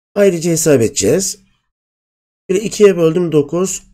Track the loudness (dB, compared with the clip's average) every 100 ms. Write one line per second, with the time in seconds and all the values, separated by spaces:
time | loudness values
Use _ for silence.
0 | _ 0 0 0 -2 -2 2 2 0 -2
1 | -2 -2 -4 -10 _ _ _ _ _ _
2 | _ _ _ _ -6 -6 -4 2 2 4
3 | 0 0 -2 0 -2 -2 -4 -8 -16